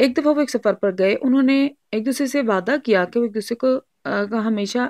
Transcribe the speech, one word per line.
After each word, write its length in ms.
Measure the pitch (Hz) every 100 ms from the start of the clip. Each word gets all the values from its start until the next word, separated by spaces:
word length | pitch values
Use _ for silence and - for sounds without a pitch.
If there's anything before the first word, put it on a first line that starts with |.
एक 140 | 262
दफ़ा 160 | 254 294
वो 120 | 294
एक 80 | 294
सफ़र 240 | 233 220
पर 200 | 190 202
गए। 200 | 185 190
उन्होंने 560 | 214 262 269 262 269 277 - _
एक 100 | 220
दूसरे 220 | 226 262 277
से 160 | 285
वादा 340 | 226 196 180 285
किया 280 | 247 196
कि 140 | 180 240
वो 60 |
एक 80 | 233
दूसरे 220 | 214 208
को, 220 | 233 262 262
अ, 100 | - _ -
का 340 | 202 202 226
हमेशा, 440 | 220 214 202 247 247